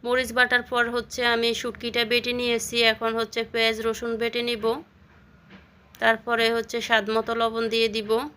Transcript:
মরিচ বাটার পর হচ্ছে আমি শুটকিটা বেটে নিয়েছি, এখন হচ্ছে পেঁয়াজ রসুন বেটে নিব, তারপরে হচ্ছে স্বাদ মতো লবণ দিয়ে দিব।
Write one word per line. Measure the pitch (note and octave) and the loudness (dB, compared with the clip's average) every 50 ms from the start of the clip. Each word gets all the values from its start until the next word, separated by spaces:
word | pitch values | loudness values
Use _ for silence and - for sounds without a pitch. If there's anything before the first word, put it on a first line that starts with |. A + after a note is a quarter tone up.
| - | -2
মরিচ | A#3 B3 B3+ B3+ A3+ | 0 0 0 0 -2
বাটার | A#3 B3 B3 A#3+ B3 B3 A#3 | 2 2 2 4 4 0 0
পর | - B3+ A#3+ A#3+ A#3 | 0 0 0 0 2
হচ্ছে | A#3+ A#3+ A3+ A#3 - - B3 | 0 -4 -6 -6 -6 -2 0
আমি | A#3+ A#3 A#3 A#3 A#3 A#3 | 2 2 2 2 0 0
শুটকিটা | A3 - B3 A3+ - - A#3+ A3 A#3+ A#3+ | 0 -4 -6 -8 -6 -8 -4 0 0 0
বেটে | A3 A#3+ A#3+ - A#3+ B3 | 2 2 0 0 0 -4
নিয়েছি, | B3 B3 A#3+ A#3 A3+ A3+ - - A#3 A#3 | -2 0 0 0 -2 -2 -2 0 2 4
এখন | A3+ A3 A3+ A#3 A3+ A3+ | 4 4 2 0 -2 0
হচ্ছে | A3+ A3+ A3 - A#3 A3+ | -2 -2 -2 -2 -6 -6
পেঁয়াজ | A3+ - A#3 A3+ A3+ A3 A3 | -4 -2 0 0 2 0 0
রসুন | A3+ A3+ A3+ A3 - A#3+ A#3 A3 | -2 -4 -4 -2 -4 -4 -4 -2
বেটে | A#3 A#3 A3+ A#3+ A#3+ | -2 -2 -2 -2 -2
নিব, | A#3+ A#3+ A3 G#3+ A3+ A#3 C#4+ E4+ _ _ - - - - - - - - - _ - - - - _ _ _ _ _ _ | -2 -4 -2 -2 -2 -2 -2 -6 _ _ -20 -20 -20 -20 -20 -20 -20 -20 -20 _ -20 -20 -20 -20 _ _ _ _ _ _
তারপরে | - A3+ A3+ A3+ A3 A3+ - A#3 A3+ A3+ A3+ A#3 | 0 2 2 2 2 0 -2 0 2 2 2 2
হচ্ছে | A#3 A3 A3+ - A#3 | 0 -2 -2 -4 -6
স্বাদ | A3 - A#3 A3 G#3+ G#3 | -2 2 2 2 2 2
মতো | A3 A3 A3+ A3+ A#3 | 0 0 0 0 -2
লবণ | A3+ A#3 A3+ A3 A3+ A3+ A3+ | 0 0 0 0 -2 -2 0
দিয়ে | A3 A3+ A3+ A3 | 2 2 2 2
দিব। | G#3 A3+ G#3+ G#3 A3 A3+ C4+ D4+ D4+ | 0 -2 0 0 0 0 0 -4 -10